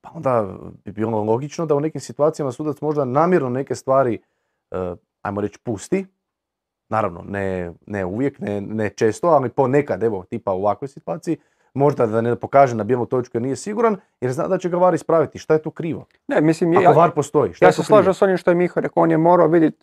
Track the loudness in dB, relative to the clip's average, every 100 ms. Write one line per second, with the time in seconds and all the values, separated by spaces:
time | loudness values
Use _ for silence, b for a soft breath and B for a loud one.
0 | -18 -8 -2 -2 -2 -10 -16 -18 -18 -6
1 | -4 -2 0 -2 -2 -8 -2 -2 -2 -8
2 | -14 -2 -2 -2 -8 -6 -8 -6 -6 -4
3 | -2 0 2 2 0 -6 -6 -8 0 2
4 | 2 -2 _ _ _ _ _ -8 -8 -10
5 | _ _ -8 -6 -6 -8 -10 -10 -4 -4
6 | -6 _ _ _ _ _ _ _ _ -4
7 | -4 -6 -8 -6 -4 -4 -8 -12 -10 -6
8 | -6 -4 -4 -4 -8 -6 -6 -4 -6 0
9 | -2 0 2 2 0 -2 0 2 0 -2
10 | -2 -4 -8 -8 -4 -2 -2 -4 -8 -14
11 | -10 -10 -6 -8 _ _ _ 0 2 2
12 | 0 2 0 -2 0 4 4 2 -2 -2
13 | 0 -4 -4 -6 -4 -6 -6 -2 -2 -2
14 | b b -6 -4 -4 -4 -4 0 2 2
15 | 0 0 0 -4 -2 -2 -2 -10 -8 -8
16 | -12 _ _ 0 2 2 2 4 6 6
17 | 4 2 0 0 0 4 4 4 4 4
18 | 6 2 2 2 2 2 0 -2 -4 0
19 | 2 4 4 6 6 4 2 0